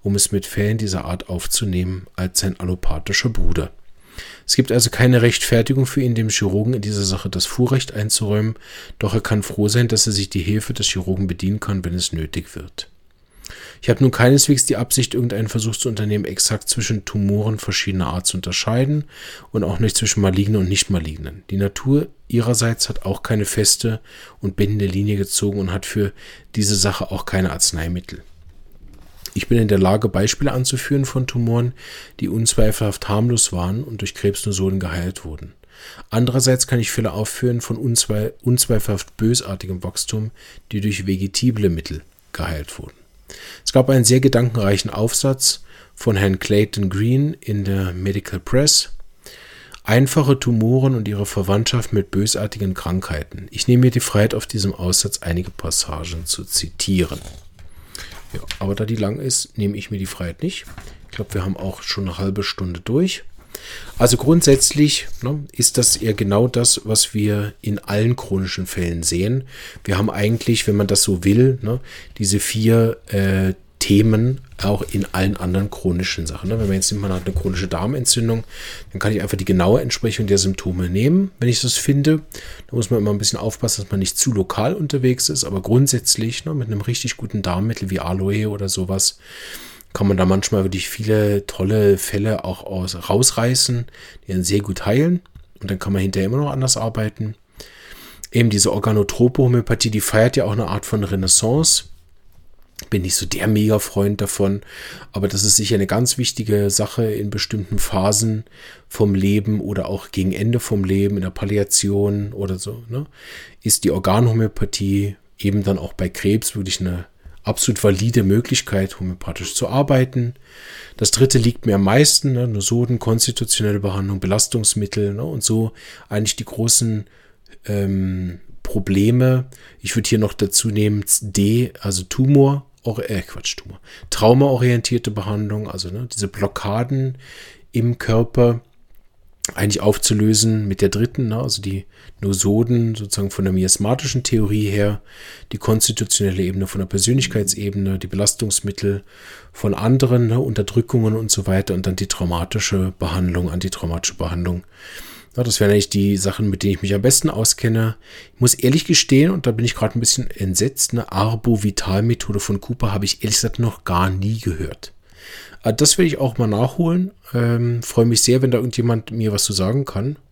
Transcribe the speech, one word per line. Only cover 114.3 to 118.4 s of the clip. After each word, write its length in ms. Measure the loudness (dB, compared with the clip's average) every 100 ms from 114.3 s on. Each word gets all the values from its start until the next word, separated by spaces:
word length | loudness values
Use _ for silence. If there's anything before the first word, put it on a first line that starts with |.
| 4 0 0 -4 -2 0 0 -2 -6 _ -4
eben 260 | 0 2
dann 140 | 0 -2
auch 140 | -4
bei 160 | -4 -4
Krebs 480 | 0 2 2 0 -6
wirklich 240 | -6 -4
eine 260 | -4 -4 -8 _ -20 -8
absolut 400 | -6 0 0 2
valide 400 | 2 4 2 2
Möglichkeit, 760 | 4 2